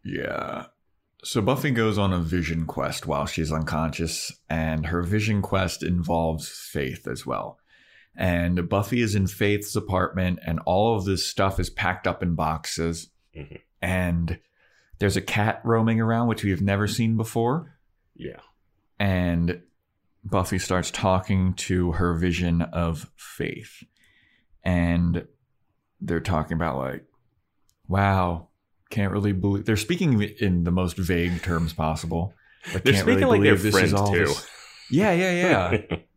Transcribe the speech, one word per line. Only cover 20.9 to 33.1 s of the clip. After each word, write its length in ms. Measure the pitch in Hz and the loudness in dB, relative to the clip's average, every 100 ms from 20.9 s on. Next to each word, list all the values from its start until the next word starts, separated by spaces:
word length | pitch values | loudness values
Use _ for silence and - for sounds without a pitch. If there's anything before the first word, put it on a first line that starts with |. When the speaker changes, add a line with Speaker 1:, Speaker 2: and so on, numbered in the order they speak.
Speaker 1:
talking 640 | - 101 92 - 95 92 | 0 2 2 2 2 2
to 380 | 90 - 90 87 | 0 0 2 2
her 220 | 85 87 | 2 0
vision 480 | 82 90 85 87 85 | 2 0 2 2 2
of 480 | 85 85 85 78 - _ | 0 -2 -2 -4 -10 _
Faith. 680 | - - - - - - - _ _ _ _ _ _ _ | -20 -8 -8 -8 -16 -20 -20 _ _ _ _ _ _ _
And 640 | 87 87 85 85 87 87 - _ _ _ _ _ _ _ | 0 2 2 2 2 0 -6 _ _ _ _ _ _ _
they're 200 | - 85 | -4 -4
talking 340 | 101 80 78 | 0 0 0
about, 220 | 82 82 67 | -2 -2 -2
like, 260 | 65 - _ _ _ _ _ _ _ _ - | -6 -8 _ _ _ _ _ _ _ _ -4
"Wow, 600 | 95 98 95 90 85 - _ _ _ _ | 2 4 4 2 -2 -8 _ _ _ _
can't 220 | 113 101 | -2 0
really 200 | 98 101 | 2 0
believe," 320 | 95 98 98 | 2 0 0
they're 120 | 101 104 | 2 0
speaking 440 | - 180 175 113 | 0 0 2 2
in 420 | 104 - 101 87 | 0 0 2 2
the 60 | 87 | 2
most 260 | 90 90 90 | 2 0 -2
vague 460 | 92 87 87 87 | 0 2 2 -2
terms 300 | - 82 82 | -2 0 -2
possible. 640 | - 78 80 82 85 95 - _ _ - | -2 -2 -2 -4 -4 -4 -8 _ _ -8
Like, 100 | 98 | 0
Speaker 2:
They're 100 | 131 | 2
Speaker 1:
"Can't 100 | 98 | 4
Speaker 2:
speaking 200 | - | 4